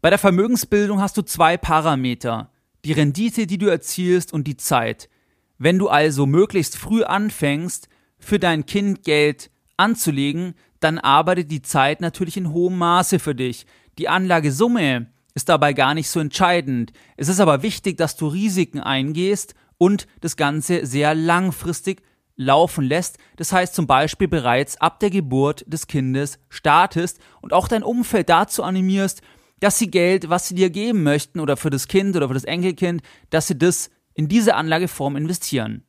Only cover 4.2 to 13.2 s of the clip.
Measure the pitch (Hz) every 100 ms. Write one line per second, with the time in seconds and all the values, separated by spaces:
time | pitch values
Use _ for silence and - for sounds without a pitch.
4.2 | 170 156 143 135 - 127 113 113 - _
5.2 | _ _ _ _ 135 185 202 147 160 139
6.2 | 139 151 208 196 151 - - 220 - 190
7.2 | 208 - 147 143 175 - - _ _ _
8.2 | - 202 175 160 143 202 202 190 - 151
9.2 | 151 147 - _ _ - 196 233 - 139
10.2 | 143 147 180 170 _ _ 156 160 - 143
11.2 | 160 180 156 151 - 147 135 151 170 -
12.2 | 180 196 175 160 180 185 170 175 180 180